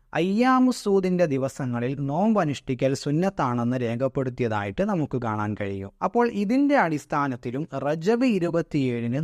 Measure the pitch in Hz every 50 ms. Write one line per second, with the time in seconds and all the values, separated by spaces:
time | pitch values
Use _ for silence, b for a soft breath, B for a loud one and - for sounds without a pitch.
0 | _ _ - 151 170 190 196 220 247 262 262 254 254 254 240 - - 208 196 196
1 | 180 185 180 175 175 147 135 135 131 135 - - 143 123 120 117 120 127 139 135
2 | 143 135 143 170 202 226 220 202 170 147 139 - - - 131 120 135 135 135 -
3 | - 147 143 160 185 196 196 - 151 127 120 120 117 120 127 131 123 113 117 120
4 | 135 131 - 143 131 127 123 123 127 113 107 104 101 101 98 - 190 214 202 165
5 | 143 - - 123 120 113 107 107 107 104 104 - 104 98 98 98 98 98 - _
6 | - 190 - 240 240 233 226 202 202 196 247 269 285 277 285 254 196 165 156 143
7 | - - 156 147 143 139 123 120 - 123 117 135 160 - - 135 135 143 156 165
8 | 160 202 233 233 262 262 214 185 170 175 165 170 160 - - 151 135 127 120 120
9 | 117 117 120 143